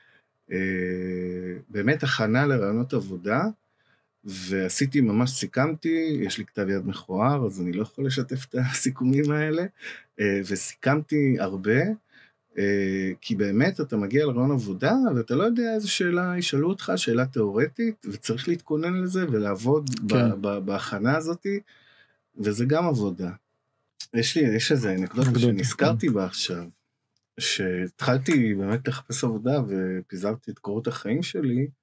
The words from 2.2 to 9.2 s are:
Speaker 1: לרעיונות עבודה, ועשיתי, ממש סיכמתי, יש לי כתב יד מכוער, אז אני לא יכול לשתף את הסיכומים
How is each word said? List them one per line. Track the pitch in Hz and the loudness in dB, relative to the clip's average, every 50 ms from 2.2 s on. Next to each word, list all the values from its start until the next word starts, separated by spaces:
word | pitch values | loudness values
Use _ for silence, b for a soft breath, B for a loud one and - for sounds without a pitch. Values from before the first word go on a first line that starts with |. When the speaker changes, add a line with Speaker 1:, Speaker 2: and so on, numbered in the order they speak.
| 113 107 110 127 143 | 2 2 4 4 4
Speaker 1:
לרעיונות | 143 135 120 101 98 104 113 123 131 - | 4 2 2 2 2 2 0 0 0 -2
עבודה, | 120 101 98 95 90 87 101 107 135 175 220 214 - _ _ _ _ _ _ _ _ _ _ _ _ - | -2 -4 -4 -6 -6 -2 0 0 2 0 0 -2 -6 _ _ _ _ _ _ _ _ _ _ _ _ -14
ועשיתי, | 107 95 95 92 92 98 95 95 92 - - 143 135 - 147 | -12 -12 -10 -6 -2 -2 0 0 0 0 0 0 0 2 2
ממש | 131 110 104 110 123 127 | 2 4 4 2 2 0
סיכמתי, | 131 - - - - 127 131 156 160 160 - 165 160 165 165 160 151 135 | 0 -4 -6 -4 -2 0 0 0 0 -2 -2 -2 0 0 0 -2 -2 -2
יש | - - - - | -2 -4 -4 -6
לי | 107 | -8
כתב | - - - 101 95 | -8 -4 -4 -2 0
יד | 98 98 90 | 0 -2 -2
מכוער, | 98 92 - - - 92 95 107 131 143 143 127 | -4 -6 -8 -8 -6 -2 0 2 2 2 2 0
אז | 107 95 95 | -2 -2 -2
אני | 90 87 87 | -4 -2 -2
לא | 92 107 | -2 -4
יכול | - _ - 139 | -6 _ -4 -4
לשתף | 135 131 135 123 - 135 131 131 | -2 -2 -2 -4 -4 -6 -8 -8
את | - - 127 127 123 | -6 -2 -2 -2 0
הסיכומים | - - - 135 131 - 131 127 135 139 | 0 0 -2 -2 -2 0 2 2 4 4